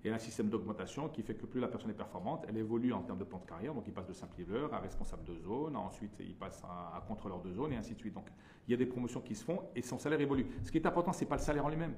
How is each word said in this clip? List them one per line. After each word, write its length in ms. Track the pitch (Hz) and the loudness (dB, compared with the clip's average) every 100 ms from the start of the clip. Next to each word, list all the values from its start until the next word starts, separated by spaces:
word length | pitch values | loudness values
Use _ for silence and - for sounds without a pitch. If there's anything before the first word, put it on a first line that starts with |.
et 80 | 104 | 0
un 80 | 113 | -2
système 300 | - - 107 | -2 0 2
d'augmentation 600 | 110 98 104 92 - 151 | 2 0 -2 -4 -2 -4
qui 140 | 131 | -4
fait 100 | 107 | -4
que 140 | 110 117 | -4 -2
plus 120 | 127 | 0
la 80 | 123 | 0
personne 220 | - 110 | 0 -2
est 60 | 104 | -2
performante, 500 | - 95 95 160 156 | -4 -2 -2 -2 0
elle 100 | 110 | 2
évolue 360 | 110 117 123 | 4 6 6
en 80 | 104 | 4
termes 160 | 87 95 | 0 -2
de 60 | |
plan 160 | 95 95 | -2 -6
de 60 | - | -8
carrière, 280 | 82 120 | -4 -2
donc 120 | 139 104 | -2 -4
il 60 | |
passe 140 | 101 90 | -6 -6
de 60 | |
simple 220 | 92 85 - | -8 -8 -8
livreur 340 | 87 110 147 | -2 0 0
à 80 | 110 | -2
responsable 440 | 92 - 95 90 | 0 0 0 -2
de 120 | 80 85 | -6 -6
zone, 400 | 90 117 156 131 | -2 -2 0 0
ensuite 380 | 95 - 104 - | -2 -4 -8 -6
il 160 | 92 90 | -10 -6
passe 260 | 95 92 | -8 -8
à, 320 | 92 87 87 85 | -8 -6 -6 -6
à 60 | |
contrôleur 400 | - 104 104 90 | -6 -4 -4 -4
de 100 | 90 | -4
zone 220 | 92 151 | -2 0
et 40 | 123 | 0
ainsi 180 | 104 101 | -4 -6
de 40 | |
suite. 140 | 107 | -6
Donc, 140 | 95 - - - - - | -8 -12 -16 -20 -16 2
il 40 | |
y 20 | 120 | 6
a 20 | |
des 80 | 127 | 6
promotions 360 | - 123 131 | 4 -2 -2
qui 120 | - | -4
se 100 | 110 | -6
font 180 | - 180 - 123 | 0 -2 0 -4
et 60 | |
son 160 | - 123 | -2 -2
salaire 240 | 147 151 | 2 4
évolue. 240 | 143 135 113 - | 6 4 2 -2
Ce 100 | - | 2
qui 60 | 160 | 4
est 80 | 170 | 6
important, 260 | 170 175 | 6 4
c'est 140 | 175 208 | 2 2
pas 120 | 131 | 2
le 40 | |
salaire 240 | - 147 147 | 4 4 4
en 40 | |
lui-même, 240 | 156 165 | 2 0